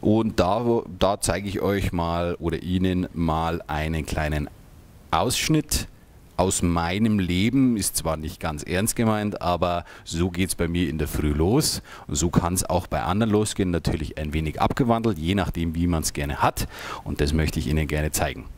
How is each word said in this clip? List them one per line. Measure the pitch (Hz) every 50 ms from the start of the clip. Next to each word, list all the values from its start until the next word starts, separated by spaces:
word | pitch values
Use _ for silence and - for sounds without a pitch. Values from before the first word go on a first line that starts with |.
Und | - 101 107 113 113 110 95 -
da, | 90 87 98 113 120
wo, | 120 117 117 - - 90 92
da | - 95 101 -
zeige | - - 87 92 101
ich | 101 92 -
euch | - 90 101 101 92 92 92
mal | 87 82 85 85 85 87 87 85
oder | - - 85 80 - -
Ihnen | 82 90 92 92 92 90 90 90 - -
mal | 80 85 80 78 80 82 82 85 82 -
einen | - 76 76 78 78 80 80 76
kleinen | - - - 78 76 76 76 73 - - - - - - - - - - - - -
Ausschnitt | - 80 90 123 - - - - 156 156 147 - - - - - - - - - - - - - - -
aus | 90 95 95 - -
meinem | 87 85 85 82 85 90 101 110 113 107 104
Leben. | 92 85 87 90 98 117 120 139 135 127 120
Ist | 104 92 95 - -
zwar | 78 80 80
nicht | 78 78 80 - -
ganz | - 82 78 73 -
ernst | - 85 90 101 113 -
gemeint, | - 117 113 107 107 104 104 101 - -
aber | 85 87 85 87 87 87 87 82 - - - -
so | - - 82 87 92
geht's | 87 85 95 87 -
bei | - 87 82
mir | 85 87 90 73
in | 73
der | 78 76
Früh | 71 - - 76 76 73
los. | 73 80 90 113 147 156 - - - - - - - -
Und | - -
so | 73 82 87
kann's | - - - 85 90 92 -
auch | - - 87 -
bei | - - 76 -
anderen | - 90 101 117 110
losgehen, | 101 104 107 104 - - 98 90
natürlich | 87 82 76 - 80 80 78 - -
ein | - 78 78 73
wenig | 78 78 78 73 -
abgewandelt, | - - - - 139 117 117 117 113 117 104 76
je | 78 82 98
nachdem, | 101 87 - - 85 85 85 80
wie | 82 87
man's | 87 85 80 76 - -
gerne | 73 73 73 71 -
hat. | - 139 - - - - - - - - - - -
Und | - 71 -
das | 71 71 76
möchte | 78 78 78 - 80
ich | 73
Ihnen | - 76 78 76
gerne | 71 76 76 76 76
zeigen. | - - - 73 65 - - - -